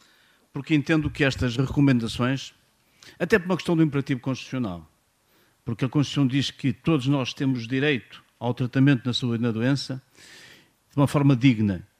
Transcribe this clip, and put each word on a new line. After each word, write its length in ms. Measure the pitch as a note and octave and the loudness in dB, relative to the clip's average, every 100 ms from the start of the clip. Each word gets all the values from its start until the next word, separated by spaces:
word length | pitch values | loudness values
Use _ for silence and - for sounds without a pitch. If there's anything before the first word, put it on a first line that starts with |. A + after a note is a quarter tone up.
| _ _ _ _ _ | _ _ _ _ _
porque 200 | D3 C3+ | -14 0
entendo 360 | D#3 C3+ D#3+ D3 | 0 2 0 0
que 120 | - | 0
estas 320 | C#3+ B2+ B2+ | 0 0 -2
recomendações, 1000 | A#2 C3 - C#3 B2 A2+ - B2 C3+ - - _ _ _ _ - - | 0 -2 2 4 4 0 -2 -2 -2 -8 -18 _ _ _ _ -20 -8
até 200 | F3 A3 | 0 0
por 60 | |
uma 120 | F3 F3+ | 0 -4
questão 200 | - E3 | 0 2
do 60 | |
imperativo 380 | D#3+ C#3 - C3 | 2 0 -2 -4
constitucional, 720 | C3+ B2+ - C3 A2+ F2 D#2+ _ _ _ _ _ _ _ - | -4 -6 -6 -6 -6 -8 -14 _ _ _ _ _ _ _ -10
porque 180 | A#2 | -4
a 40 | C3 | -2
Constituição 380 | D3+ C#3 - C#3 | 0 0 0 0
diz 240 | C3+ B2+ | 0 -4
que 220 | - C#3 | -4 -4
todos 340 | G#2+ - D#3+ B2+ | -2 0 0 0
nós 280 | C#3+ B2 | -2 -4
temos 340 | - C3+ B2 A2+ | -4 -4 -4 -4
direito 560 | C3 D3 C3 - - _ _ | -2 0 -2 -4 -18 _ _
ao 140 | A#2 | -6
tratamento 540 | A#2+ B2 C3+ C3+ C3+ B2+ | -4 -2 4 4 4 0
na 80 | |
saúde 240 | A#2 B2 A#2 | -4 -4 -2
e 80 | A#2+ | -2
na 40 | |
doença, 520 | A2 B2 C#3 - C3 - _ - - - - _ _ _ | -2 0 -2 -4 -12 -16 _ -20 -20 -20 -20 _ _ _
de 60 | C#3 | 0
uma 100 | C#3+ | 0
forma 300 | D3+ C#3 C3 | 4 4 6
digna, 500 | C3+ A2 G#2+ F2+ - _ | 4 4 2 -2 -8 _